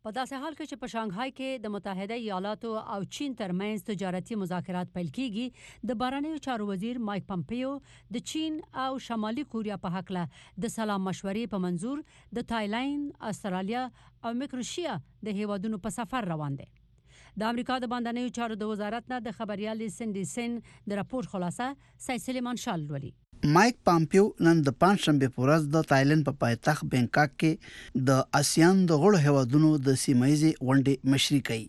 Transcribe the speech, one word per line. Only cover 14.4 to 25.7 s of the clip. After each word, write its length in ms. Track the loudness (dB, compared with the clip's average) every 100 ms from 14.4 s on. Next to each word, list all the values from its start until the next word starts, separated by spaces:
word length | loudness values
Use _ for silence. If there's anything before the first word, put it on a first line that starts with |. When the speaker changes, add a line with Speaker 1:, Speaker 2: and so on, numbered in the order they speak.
Speaker 1:
مکروشیا 560 | -6 -8 -8 -6 -6 -6 -10 _
د 160 | -8 -4
هیوادونو 320 | -4 -4 -4 -6
په 120 | -6 -8
سفر 220 | -6 -4 -4
روان 260 | -4 -4 -6
دی. 40 | -10 _ _ _ _ -20 -16 -4
د 40 | -2
امریکا 220 | -2 -2 -4
د 180 | -2 -4
بندنیو 400 | -4 -4 -4 -4
چارو 180 | -6 -4
د 40 | -4
وزارت 300 | -4 -4 -6 -6
نه 160 | -8 -8
د 140 | -8
خبریالې 480 | -8 -6 -6 -6 -8 -6
سینډي 280 | -6 -4 -6
سین 260 | -4 -6 -6 -10 -16 -6
د 40 | -6
راپور 300 | -4 -6 -6
خلاصه 400 | -4 -4 -4 -6 -6 _ _ -6
سید 240 | -6 -4
سلیمان 260 | -4 -4 -4 -4
شاه 180 | -4 -4
لولي. 300 | -8 -10 _ _ -2 4
Speaker 2:
مایک 240 | 6 6 4 4
پامپیو 340 | 4 6 6 4 4 6
نن 120 | 6
د 100 | 4 4
پنجشنبې 480 | 4 6 4 4 4
په 100 | 2
ورځ 240 | 4 4 4